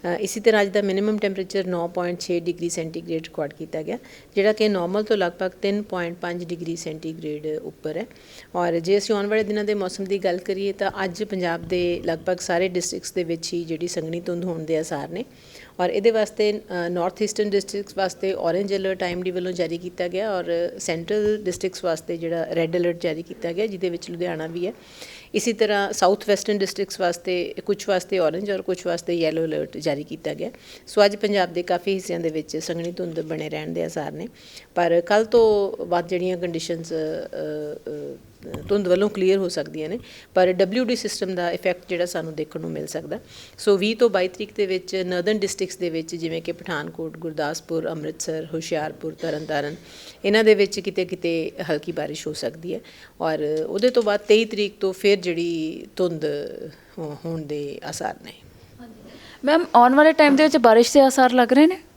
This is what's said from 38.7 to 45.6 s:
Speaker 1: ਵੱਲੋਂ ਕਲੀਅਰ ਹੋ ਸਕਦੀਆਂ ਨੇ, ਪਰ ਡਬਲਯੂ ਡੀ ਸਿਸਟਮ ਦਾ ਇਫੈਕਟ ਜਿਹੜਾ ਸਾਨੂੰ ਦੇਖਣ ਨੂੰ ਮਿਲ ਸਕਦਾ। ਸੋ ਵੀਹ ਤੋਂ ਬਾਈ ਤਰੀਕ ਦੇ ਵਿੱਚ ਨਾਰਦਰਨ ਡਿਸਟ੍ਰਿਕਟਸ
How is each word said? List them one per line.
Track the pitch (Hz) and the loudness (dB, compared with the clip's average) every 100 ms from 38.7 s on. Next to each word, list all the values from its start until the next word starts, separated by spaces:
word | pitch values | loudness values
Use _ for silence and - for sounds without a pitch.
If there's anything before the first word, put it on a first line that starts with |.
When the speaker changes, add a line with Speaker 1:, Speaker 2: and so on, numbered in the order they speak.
| 202 185 | 0 4
Speaker 1:
ਵੱਲੋਂ | 180 208 | 4 4
ਕਲੀਅਰ | 202 185 196 | 2 2 4
ਹੋ | 180 | 2
ਸਕਦੀਆਂ | 165 147 156 156 | -4 -6 -6 -6
ਨੇ, | 233 - - - | -8 -10 -20 0
ਪਰ | 185 185 | 4 4
ਡਬਲਯੂ | 185 190 226 | 4 2 2
ਡੀ | 240 | 0
ਸਿਸਟਮ | 240 208 - 190 | 0 -2 -4 -4
ਦਾ | 180 175 | -2 -2
ਇਫੈਕਟ | 175 185 180 - | 0 -2 -2 -4
ਜਿਹੜਾ | 175 | -2
ਸਾਨੂੰ | 175 175 160 | -2 -2 -6
ਦੇਖਣ | 156 156 160 | -6 -8 -6
ਨੂੰ | 165 | -6
ਮਿਲ | 151 151 | -6 -6
ਸਕਦਾ। | 156 151 208 - - - - | -8 -8 -10 -12 -20 -20 -2
ਸੋ | - 196 | 2 4
ਵੀਹ | 208 | 2
ਤੋਂ | 220 233 | 4 4
ਬਾਈ | 190 180 | 4 0
ਤਰੀਕ | - 208 - | -4 -10 -4
ਦੇ | |
ਵਿੱਚ | 196 185 - 190 | -2 -2 -4 -4
ਨਾਰਦਰਨ | 180 180 180 214 | -2 0 0 0
ਡਿਸਟ੍ਰਿਕਟਸ | 196 - | -2 -4